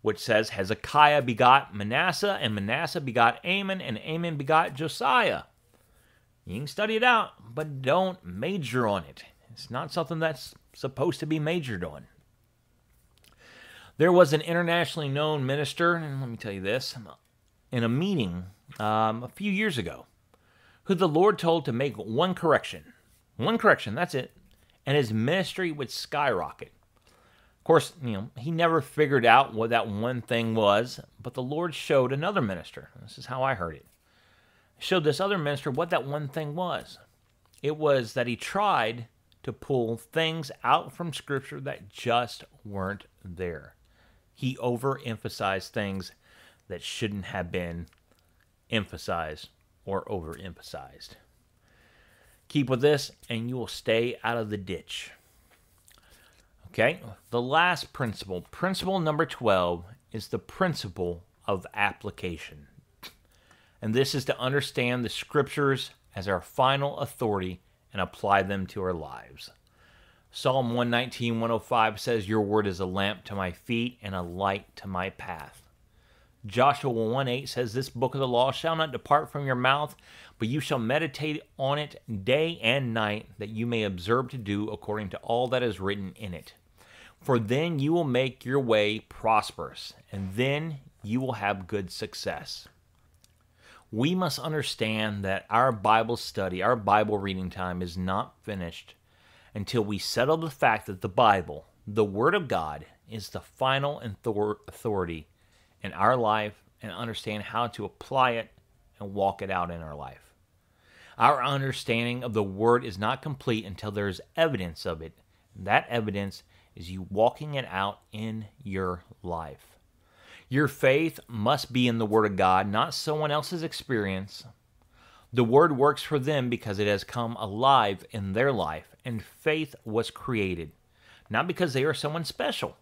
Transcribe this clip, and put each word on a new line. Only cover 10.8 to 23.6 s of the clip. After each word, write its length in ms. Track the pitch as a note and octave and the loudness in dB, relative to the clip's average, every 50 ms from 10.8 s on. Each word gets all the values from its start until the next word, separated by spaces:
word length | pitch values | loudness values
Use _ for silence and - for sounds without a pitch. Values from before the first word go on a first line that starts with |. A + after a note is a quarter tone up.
| - C3 C3+ - C3+ - C#3+ - | -8 -8 -2 0 0 0 0 -2
to 80 | - | -2
be 140 | D3+ D#3 D#3+ | -2 -2 0
majored 420 | D3+ D3+ E3+ F3+ D3+ B2+ A2 F#2 E2+ | 0 0 0 -2 -2 -4 -6 -6 -6
on. 240 | D#2+ D2 C#2+ - - _ _ _ _ _ _ _ _ _ _ _ _ _ _ _ _ _ _ _ _ _ _ _ _ _ _ - - - - - - - - - - _ - | -8 -8 -12 -18 -20 _ _ _ _ _ _ _ _ _ _ _ _ _ _ _ _ _ _ _ _ _ _ _ _ _ _ -20 -20 -20 -20 -20 -20 -20 -20 -20 -20 _ 4
There 140 | D3+ F3 F3+ | 6 8 10
was 200 | F3 F3+ C#3 D3+ | 10 8 8 6
an 100 | D3+ D3+ | 0 2
internationally 680 | - E3 E3+ F3 E3 E3+ F3 E3+ - - E3+ D3+ C#3 | 0 0 0 2 2 2 2 2 0 -2 -4 -4 -2
known 360 | C3+ C#3+ D3+ D#3 D#3 D3 C3+ | 0 0 0 0 0 0 0
minister, 520 | B2+ C#3 D3 D3 C3+ - - E3+ E3+ F3 | 0 0 0 0 -4 0 2 2 2 2
and 240 | E3+ D#3+ D3+ C#3 C3+ | 2 -2 -6 -6 -6
let 100 | C3+ B2 | -6 -6
me 60 | A#2 | -8
tell 160 | A2 - A2+ G2 | -8 -8 -8 -6
you 80 | F#2+ | -4
this, 340 | F#2 F#2+ A2 C3 C3+ - - B2+ A2 E2+ C2 _ _ _ _ _ _ _ _ _ _ _ - | -2 0 0 0 -2 -4 -10 -12 -16 -16 -20 _ _ _ _ _ _ _ _ _ _ _ -2
in 100 | B2 A#2 | 0 2
a 60 | A#2 | 2
meeting, 560 | A#2 C3+ E3+ G3+ G3+ D#3+ A#2+ F#2 E2+ F2 F#2 F#2 - _ _ _ - - | 2 2 2 2 2 0 0 0 -2 -6 -8 -10 -16 _ _ _ -8 -4
um, 460 | G#2+ G#2+ G#2+ A2 A2 A2 A2 A2+ B2 | 0 2 2 4 4 2 2 -2 -6
a 40 | B2 | -12
few 220 | - - F#3+ G#3 | -10 -6 -2 0
years 260 | G3 F#3+ A3 G#3+ D#3+ | 0 2 0 0 0
ago, 300 | B2 G2 E2 C#2+ B1 - _ _ _ _ _ _ _ _ _ _ _ _ _ _ _ _ | -2 -4 -6 -8 -12 -18 _ _ _ _ _ _ _ _ _ _ _ _ _ _ _ _
who 100 | - G3 | -2 2
the 140 | E3 F#3+ F3 | 2 4 4
Lord 280 | D3 D#3 F#3 G#3+ G#3 | 6 6 6 6 6
told 280 | - - E3+ E3 E3+ C#3+ | 4 2 2 2 2 2
to 80 | - A#2 | -2 -2
make 240 | A#2 C3+ C#3+ G#2 | 0 -2 -2 -2
one 360 | G#2 F2+ G2+ A2 B2+ E3+ F#3 F3+ | -6 -8 -4 0 2 2 2 0
correction. 600 | - - E3 C#3+ A#2+ - - - E2 - - - _ _ _ _ _ _ _ _ | 0 4 4 4 4 4 -2 -12 -12 -16 -20 -20 _ _ _ _ _ _ _ _
One 220 | - A#2 F#3 A3+ | -2 0 0 0
correction, 380 | A3+ | 4